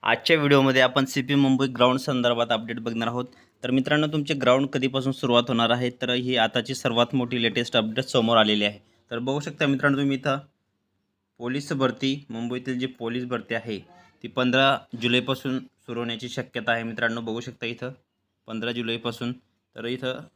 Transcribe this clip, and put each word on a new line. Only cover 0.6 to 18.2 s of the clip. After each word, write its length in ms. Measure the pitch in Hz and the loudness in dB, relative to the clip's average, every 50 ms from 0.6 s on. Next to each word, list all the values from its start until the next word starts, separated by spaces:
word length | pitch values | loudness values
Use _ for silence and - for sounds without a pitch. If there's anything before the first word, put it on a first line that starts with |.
| 135 135 131 131 127 | 6 6 6 6 4
आपण 220 | 127 127 143 135 | 4 4 2 0
सीपी 300 | 131 - 143 131 131 143 | 0 -2 -4 -2 0 2
मुंबई 320 | 139 139 135 135 131 139 135 | 4 4 4 4 4 2 0
ग्राउंड 300 | 127 117 123 127 127 131 | 2 4 4 4 4 2
संदर्भात 520 | - - 139 127 120 120 120 117 120 117 | -2 -2 -2 0 2 0 2 2 0 0
अपडेट 300 | 120 110 113 113 117 120 | 0 -2 -2 -6 -8 -6
बघणार 280 | 113 117 117 117 113 113 | -6 -6 -4 -4 -4 -4
आहोत. 160 | 117 123 123 123 - _ _ _ _ _ - | -4 -4 -6 -8 -12 _ _ _ _ _ -4
तर 80 | 127 | 0
मित्रांनो, 360 | 127 135 131 - 151 151 151 | 0 0 2 2 2 2 2
तुमचे 280 | 151 151 156 143 143 151 | 0 0 -2 -2 -2 -2
ग्राउंड 320 | 139 - 123 127 135 143 | 0 4 4 4 4 2
कधीपासून 460 | 139 - 143 127 135 131 135 127 135 131 | 0 0 0 -2 0 0 0 -2 -2 -4
सुरुवात 360 | - - 127 120 120 120 131 | -2 0 4 4 4 4 4
होणार 220 | 127 113 117 113 | 0 0 2 2
आहे, 200 | 120 123 127 123 123 _ - | 2 0 0 -4 -4 _ -4
तर 80 | 123 | -2
ही 260 | 123 127 123 123 127 | -2 -2 0 0 2
आताची 380 | 120 113 113 - 123 113 - 135 | 2 2 2 2 -2 -2 -2 -6
सर्वात 400 | - - 131 117 117 120 120 - | -4 -2 -2 2 2 2 2 2
मोठी 280 | 135 123 120 120 123 117 | -2 -2 -2 -2 0 0
लेटेस्ट 340 | 117 98 120 120 - - | 0 0 0 -4 0 2
अपडेट 280 | 120 107 110 110 127 131 | 0 0 2 -2 -4 -6
समोर 320 | - - 131 113 113 117 | 0 2 2 4 6 6
आलेली 280 | 113 107 107 104 104 104 | 6 6 6 4 2 0
आहे. 140 | 104 104 101 _ _ _ _ _ _ | -2 -2 -6 _ _ _ _ _ _
तर 80 | 120 117 | -8 -6
बघू 220 | 123 127 135 147 | -4 -2 -4 -4
शकता 260 | 147 170 147 - 156 | -4 -8 -4 -2 0
मित्रांनो 320 | 143 139 131 143 143 139 135 | 0 2 2 2 2 2 2
तुम्ही 180 | 143 139 139 | 2 0 0
इथं, 220 | 131 135 143 135 143 147 _ _ _ _ _ _ _ _ _ _ _ _ _ _ _ _ _ _ _ | -2 -2 -2 -2 -2 -4 _ _ _ _ _ _ _ _ _ _ _ _ _ _ _ _ _ _ _
पोलीस 320 | 120 120 127 143 143 - 170 | -8 -6 -4 -4 -4 -4 -2
भरती, 420 | 135 135 127 120 - - 135 135 143 143 _ | 0 2 0 0 0 -2 -2 -2 -4 -8 _
मुंबईतील 480 | 117 113 117 120 123 127 127 131 131 123 | -10 -8 -6 -6 -6 -6 -6 -6 -6 -4
जी 80 | 127 | -4
पोलीस 380 | 127 127 _ 120 113 117 123 127 | -6 -8 _ -6 -4 -4 -4 -6
भरती 300 | 123 123 117 107 - 117 | -4 -6 -6 -6 -6 -6
आहे 240 | 113 - 120 107 95 82 _ - - - _ _ _ - | -6 -6 -6 -10 -10 -10 _ -20 -20 -20 _ _ _ -16
ती 40 | 117 | -10
पंधरा 480 | - 131 127 127 123 131 135 139 139 - - _ - 117 110 | -4 -2 0 2 2 4 4 4 2 0 -4 _ -12 -4 -2
जुलैपासून 560 | 120 120 127 123 127 135 127 - 139 131 131 | 0 0 0 0 -2 -6 -4 -4 -6 -6 -6
सुरू 400 | 123 - _ _ _ - 120 117 | -8 -12 _ _ _ -12 -8 -8
होण्याची 300 | 120 117 117 110 123 123 | -6 -8 -8 -10 -12 -10
शक्यता 440 | - - 123 - _ 123 107 117 117 | -8 -10 -10 -8 _ -8 -2 -2 -2
आहे 100 | 117 113 | -2 -2
मित्रांनो. 380 | 113 117 110 117 117 113 117 | -6 -6 -4 -2 -2 -2 -4
बघू 200 | 113 113 110 117 | -6 -6 -6 -6
शकता 260 | 120 - 120 _ - | -8 -10 -14 _ -10
इथं 260 | 117 117 113 123 127 131 - _ _ _ _ | -10 -8 -8 -10 -12 -12 -14 _ _ _ _